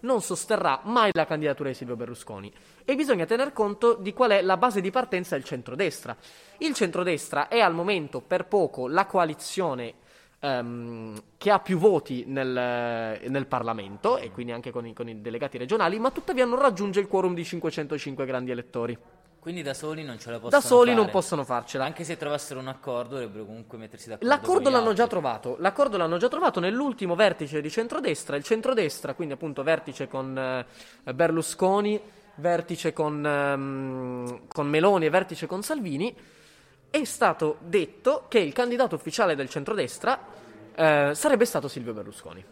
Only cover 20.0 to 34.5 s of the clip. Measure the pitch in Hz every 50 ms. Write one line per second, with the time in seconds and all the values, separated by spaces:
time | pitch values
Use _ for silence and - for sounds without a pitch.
20 | 156 143 120 110 - 117 117 117 110 120 262 285 277 - 254 247 247 240 247 226
21 | 214 196 214 196 175 - - 151 135 - 127 120 120 - - 180 131 156 160 -
22 | 170 143 170 - 156 147 147 143 - - 139 131 131 131 131 131 - 139 127 120
23 | 123 117 135 135 123 110 98 107 110 98 110 113 113 - - 113 113 104 - 113
24 | - 113 113 104 - 240 277 - 220 - 370 370 254 277 262 247 226 226 214 180
25 | 240 233 233 185 151 135 117 107 - 127 123 - 165 190 202 - 285 277 208 196
26 | 175 160 165 175 185 254 - - 359 302 - 196 170 185 208 247 285 285 240 -
27 | 208 180 170 170 214 202 175 - 160 139 147 151 143 151 151 - 226 233 - 311
28 | 277 208 160 - - - 143 143 147 - 226 220 220 - 262 226 196 151 - -
29 | - 135 135 - 175 151 139 127 - 160 139 139 135 147 165 160 160 - 135 -
30 | 143 127 - 135 131 135 131 131 131 127 127 127 120 - - - - - - -
31 | _ - 123 131 165 165 160 165 156 - - - 190 185 190 202 208 208 208 208
32 | 208 - - - - - - - 147 175 175 165 165 - 175 160 - 170 147 -
33 | 156 151 151 147 147 151 147 143 143 143 139 135 135 139 135 135 135 131 131 131
34 | 127 127 127 123 123 123 123 117 - -